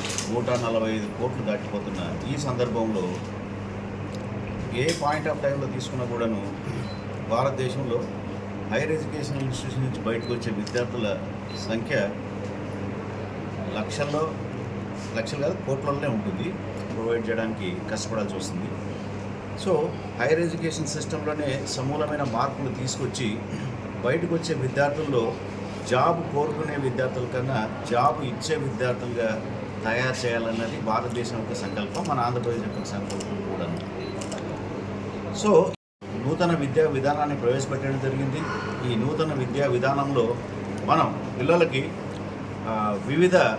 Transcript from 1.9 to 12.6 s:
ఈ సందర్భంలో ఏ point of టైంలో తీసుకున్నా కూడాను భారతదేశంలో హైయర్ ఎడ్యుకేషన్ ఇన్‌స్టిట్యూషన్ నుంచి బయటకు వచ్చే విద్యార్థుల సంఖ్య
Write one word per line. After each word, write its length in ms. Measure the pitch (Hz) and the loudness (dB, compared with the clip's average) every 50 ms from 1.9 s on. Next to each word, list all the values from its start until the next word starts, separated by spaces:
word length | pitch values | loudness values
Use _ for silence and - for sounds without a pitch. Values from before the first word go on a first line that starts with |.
| 95 95 90 82 - - - 123 135 | -4 -2 -2 -2 -2 -2 -2 -2 -2
ఈ 40 | |
సందర్భంలో 760 | - 143 131 123 123 123 113 110 117 113 110 107 95 90 90 92 98 - - - - - - - - - - - - - - - - - - - - - - - - - - - - - - 107 | 0 0 0 2 2 2 2 2 2 2 2 2 0 0 0 -2 -4 -4 -6 -6 -6 -6 -6 -6 -6 -6 -6 -6 -6 -6 -6 -6 -6 -6 -6 -6 -6 -6 -4 -4 -4 -4 -4 -4 -4 -4 -2 0
ఏ 80 | 120 135 | 2 2
point 460 | 160 170 151 147 143 151 151 151 156 | 2 2 2 2 2 2 2 2 0
of 120 | 143 - 147 | 0 2 2
టైంలో 240 | 139 139 139 135 | 0 2 0 0
తీసుకున్నా 380 | 127 - 127 123 - 131 127 123 | -2 -2 -4 -4 -4 -2 -2 -2
కూడాను 480 | 120 120 117 117 113 107 101 98 101 98 - - - - - - - - - - 101 101 - - - | -2 0 0 0 0 0 0 -2 -4 -6 -6 -6 -4 -4 -4 -4 -4 -4 -6 -6 -6 -6 -4 -2 0
భారతదేశంలో 760 | 113 120 135 139 131 127 127 123 - 135 135 120 117 117 - - - - - - - - - - - - - 98 | 2 4 4 2 2 2 0 0 0 0 0 0 0 0 0 -2 -4 -6 -6 -6 -6 -6 -6 -6 -6 -6 -4 0
హైయర్ 200 | 107 123 151 156 | 0 2 2 2
ఎడ్యుకేషన్ 500 | 160 151 147 - - 151 135 123 139 135 | 2 0 0 -2 -4 -4 -2 -2 -2 -2
ఇన్‌స్టిట్యూషన్ 440 | 135 131 123 - - 131 - 127 131 | -2 -2 -2 -2 -4 -2 -2 0 0
నుంచి 160 | 127 110 - | 0 -2 -2
బయటకు 320 | 101 110 117 117 110 123 120 | 0 0 0 0 0 -2 -2
వచ్చే 180 | 110 107 113 | 0 0 0
విద్యార్థుల 640 | 104 101 104 - - 123 123 113 120 120 110 101 95 - - - - - - - - - - | 0 -2 -2 0 0 0 0 0 0 0 0 0 0 -2 -2 -4 -6 -6 -6 -6 -6 -4 -2
సంఖ్య 420 | - 113 113 110 - 92 87 98 101 - - - - - - - - - - | -2 -2 -2 0 2 2 2 2 2 0 -4 -6 -6 -6 -4 -4 -4 -4 -6